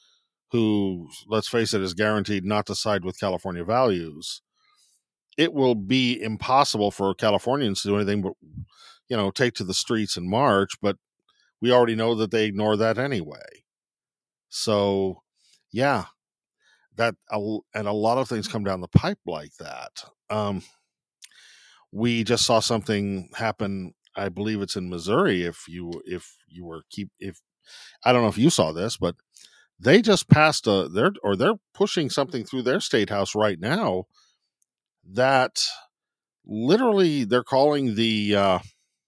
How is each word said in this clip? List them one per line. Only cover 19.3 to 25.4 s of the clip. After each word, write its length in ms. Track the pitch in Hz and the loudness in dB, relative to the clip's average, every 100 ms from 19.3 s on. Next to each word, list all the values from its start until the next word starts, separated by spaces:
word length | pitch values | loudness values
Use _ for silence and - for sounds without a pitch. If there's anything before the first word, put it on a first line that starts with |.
| 78 78 - | -10 -10 -16
that. 440 | - 64 - - - _ - | -14 -14 -14 -18 -20 _ -6
Um, 320 | 107 101 95 - _ _ _ _ _ - _ - - _ _ _ | -4 -2 -4 -8 _ _ _ _ _ -20 _ -20 -20 _ _ _
we 320 | 101 120 117 | -4 -2 0
just 200 | 107 117 | 0 0
saw 140 | - 113 | 4 2
something 720 | - 113 104 101 101 95 87 - | 2 -2 -2 -2 -2 -6 -8 -6
happen. 580 | 113 - 101 98 90 - _ - | -4 -4 -6 -6 -10 -16 _ -8
I 140 | 101 | -8
believe 320 | 90 107 107 | -6 -4 -4
it's 140 | 98 101 | -6 -6
in 140 | 90 | -8
Missouri. 540 | 87 85 127 190 92 | -6 0 2 2 0